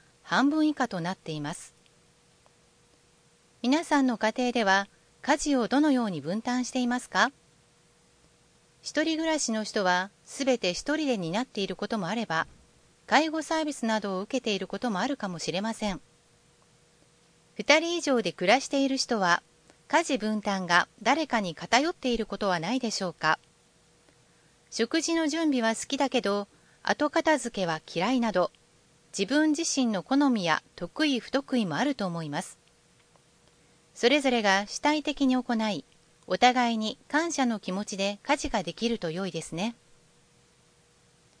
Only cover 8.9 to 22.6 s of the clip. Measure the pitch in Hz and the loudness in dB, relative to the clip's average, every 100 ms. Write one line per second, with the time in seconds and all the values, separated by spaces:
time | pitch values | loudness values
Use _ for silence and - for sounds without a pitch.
8.9 | 294 320 311 320 311 - 220 208 214 185 | -2 0 0 0 -2 -2 -4 -4 -2 2
9.9 | 180 190 _ - - 262 247 185 175 - | 2 0 _ -18 -6 0 0 0 -4 -2
10.9 | 311 294 226 165 196 262 - 190 185 202 | -2 0 -2 -2 -4 -4 -6 -6 -6 -6
11.9 | 220 170 226 220 160 - - _ _ _ | -4 -4 -4 -2 -2 -4 -8 _ _ _
12.9 | _ - 226 311 311 294 320 302 - 226 | _ 2 2 2 -4 -4 -2 -2 -4 -2
13.9 | 220 202 185 208 262 226 196 190 196 247 | -2 -2 -4 -4 -4 -2 -4 -4 -6 -4
14.9 | 196 240 285 196 170 - 165 220 220 208 | -2 -2 -4 -6 -6 -4 -4 -4 -4 -4
15.9 | 175 - _ _ _ _ _ _ _ _ | -6 -10 _ _ _ _ _ _ _ _
16.9 | _ _ _ _ _ _ - 202 302 339 | _ _ _ _ _ _ -10 4 4 4
17.9 | 339 294 247 180 - 196 254 - 277 269 | -2 0 0 0 -2 2 2 2 0 0
18.9 | 269 - 226 180 170 _ _ _ _ - | 0 -2 0 2 2 _ _ _ _ -2
19.9 | 302 339 254 214 214 202 190 175 175 - | 0 2 -2 -2 -2 -2 -2 2 2 2
20.9 | - 214 294 302 233 185 156 175 233 311 | -2 0 0 2 -2 -2 -6 0 2 2
21.9 | - 254 233 214 196 202 175 | -2 -2 -2 -2 -4 0 0